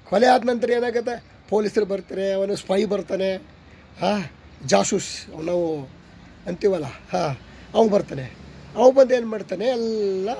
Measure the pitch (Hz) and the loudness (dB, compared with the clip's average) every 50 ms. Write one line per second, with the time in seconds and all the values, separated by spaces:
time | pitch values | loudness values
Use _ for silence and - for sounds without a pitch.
0 | - - 180 208 247 247 254 254 226 247 247 226 233 226 240 240 240 240 226 240 | -6 0 2 4 6 6 4 4 2 0 -2 0 0 0 0 0 0 0 -2 -2
1 | 226 247 240 - - - - - - - 226 214 214 196 - 226 208 185 196 190 | -4 -4 -6 -8 -10 -16 -20 -20 -6 -2 0 0 0 0 0 0 0 0 -2 -6
2 | 180 - - 185 196 196 196 190 196 196 180 - - - 190 202 220 185 202 196 | -6 -6 -6 -4 -2 -2 0 0 0 -2 -2 -4 -2 -2 0 0 0 0 0 -2
3 | 170 - 196 185 190 190 190 190 - - - - - - - - - - - - | -4 -4 -4 -2 -2 -2 -2 -4 -8 -16 -20 -20 -20 -20 -20 -20 -20 -20 -10 -4
4 | 170 190 208 202 165 139 - - - - - - - 131 196 196 196 - 214 185 | -2 -2 0 -2 -4 -8 -12 -18 -20 -20 -18 -12 -2 2 2 2 2 2 -2 -4
5 | - - - - - - - 156 160 170 175 175 170 160 156 147 131 131 - - | -4 -6 -12 -14 -14 -16 -14 -10 -6 -4 -2 -2 -2 -2 -4 -6 -8 -12 -16 -20
6 | - - - - - - - - - 180 180 - 214 202 190 165 143 131 - - | -20 -20 -20 -20 -20 -20 -20 -14 -10 -10 -6 -2 0 0 0 -2 -4 -8 -12 -16
7 | - - - 180 165 151 131 - - - - - - - - - 226 214 196 196 | -10 -6 -4 -2 -2 -2 -4 -8 -12 -18 -20 -20 -14 -2 2 2 4 4 4 2
8 | 175 - 147 135 131 117 - - - - - - - - - 208 240 262 262 269 | 0 -2 -8 -10 -10 -12 -14 -18 -20 -20 -20 -20 -20 -8 0 4 6 6 8 8
9 | 262 240 254 247 233 220 220 208 - - 190 180 208 262 254 233 226 226 220 214 | 6 6 4 0 0 -2 -6 -8 -8 -8 -6 -4 -2 -2 0 0 -2 -2 -2 -2
10 | 202 196 190 190 190 214 269 | -2 -2 -2 -2 -4 -4 -6